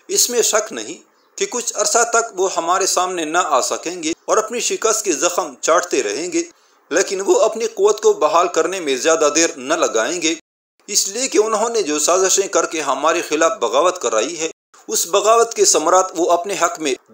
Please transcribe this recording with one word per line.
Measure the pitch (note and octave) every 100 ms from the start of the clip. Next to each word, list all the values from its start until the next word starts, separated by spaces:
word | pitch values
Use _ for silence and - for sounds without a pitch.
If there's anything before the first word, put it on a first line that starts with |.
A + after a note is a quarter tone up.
| -
इसमें | G3 - A#3+
शक | F#3+ A3+ A3
नहीं | A#2+ G#2+ G3+ _ _ _ -
कि | G3
कुछ | A#3+ -
अरसा | - G#3 A#3 A#3
तक | A3+ A3+ F#3
वो | F#3+
हमारे | F3+ E3 F#3 F#3+
सामने | F#3 F3+ F3+ D#3
न | E3+
आ | D#3+ C3+
सकेंगे | A2+ A2+ E3 F3 D#3 E3 -
और | G3+
अपनी | G#3 A#3+
शिकस्त | - F#3+ A3 A3
के | G3+
जख्म | C#3+ E3+ - D3+ B2+
चाटते | - E3+ E3+ D3+
रहेंगे, | G3+ B2+ F3+ E3 E3 - _ _ -
लेकिन | D#3+ F#3 F#3+
वो | F3+ F3+
अपनी | A3 A3 A3+
क़ुव्वत | - G3+ G#3
को | A3 G#3
बहाल | D3+ E3+ F#3
करने | E3 E3 F#3+
में | D3+ B2+
ज़्यादा | D3 D#3+ D3+
देर | D3+ E3 C#3+
न | B2+ E3+
लगाएंगे, | B2+ G#2+ A#2 F3+ D#3+ E3 _ _ _ _ -
इसलिए | G#3 G3 G#3 C4+
कि | G3
उन्होंने | A3 G#3 A#3 A#3
जो | D#3 D3+
साजिशें | D3+ F3+ F#3+ - G3
करके | E3+ E3 D#3+
हमारे | C#3 C3+ D3+ E3+
खिलाफ | - E3 E3 D#3+
बगावत | A#2 B2 F3+ F3
कराई | A#2 A2 B2+
है, | D#3 D#3+ - _ _ -
उस | G#3+ F3
बगावत | G3 G#3 A#3 A#3 A3
के | F#3+
समरात | E3 D#3 F3+ F#3 E3
वो | E3+
अपने | E3+ F#3+
हक | E3+ E3+ E3+
में | D3+ B2+ _